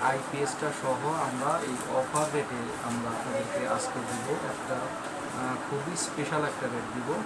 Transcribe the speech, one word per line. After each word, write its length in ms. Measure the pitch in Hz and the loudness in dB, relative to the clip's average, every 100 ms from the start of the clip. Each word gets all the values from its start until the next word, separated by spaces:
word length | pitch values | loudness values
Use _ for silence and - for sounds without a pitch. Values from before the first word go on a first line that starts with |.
| 131 | 4
আইপিএসটা 580 | 135 - 143 143 - 151 139 | 2 0 0 0 0 -2 0
সহ 200 | 131 123 143 160 135 | 0 2 2 2 0
আমরা 240 | 127 135 - 135 | 2 2 2 0
এই 80 | 123 - - | -2 2 2
অফার 260 | - 151 151 | 4 2 4
রেটে 260 | 147 - 123 110 107 117 | 2 0 -2 -2 -2 -2
আমরা 200 | 117 117 | 0 0
আপনাদেরকে 480 | 113 - 110 - 120 123 107 | -2 0 0 0 0 2 2
আজকে 220 | - 131 117 | 0 -2 -2
দিব 180 | 120 123 156 - | -2 0 0 0
একটা, 240 | - - 127 123 | -2 -2 -2 -2
আহ, 720 | - - - - - 127 127 - | -4 -6 -4 -4 -2 -2 -2 0
খুবই 280 | 139 143 170 - | -2 0 -2 -2
স্পেশাল 360 | - 143 156 147 | 0 0 2 2
একটা 160 | - 127 | 0 -2
রেট 140 | 120 107 | -2 -2
দিব 140 | 120 123 160 | -2 0 0